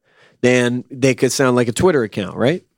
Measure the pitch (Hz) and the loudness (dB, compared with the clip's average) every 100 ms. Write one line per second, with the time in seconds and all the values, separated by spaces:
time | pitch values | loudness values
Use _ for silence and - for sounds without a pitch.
0 | _ _ _ - 123 127 120 123 - 120 | _ _ _ -2 2 2 2 -2 -8 -2
1 | 131 123 131 - 131 123 120 - 185 151 | 0 2 0 2 2 2 0 0 0 0
2 | 110 - 90 87 117 180 _ | -2 -6 -8 -2 -2 -2 _